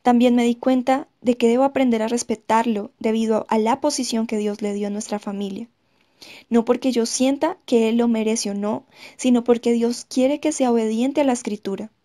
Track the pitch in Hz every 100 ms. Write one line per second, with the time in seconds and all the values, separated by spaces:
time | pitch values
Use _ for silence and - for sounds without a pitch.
0 | 247 240 247 240 240 240 262 262 247 262
1 | - _ 233 240 233 240 269 269 262 226
2 | 220 240 - 220 - 226 233 202 214 _
3 | 226 220 220 214 - 220 220 269 - 285
4 | 247 226 226 214 208 208 208 202 202 202
5 | - 208 208 196 202 196 233 _ _ _
6 | _ _ - - _ 233 226 247 262 240
7 | 226 - 262 277 320 - - 233 226 233
8 | 233 220 220 226 208 202 208 247 _ -
9 | - - 254 240 240 240 240 233 233 240
10 | - - 262 294 311 302 254 233 220 220
11 | 262 277 277 240 - 208 - 196 214 _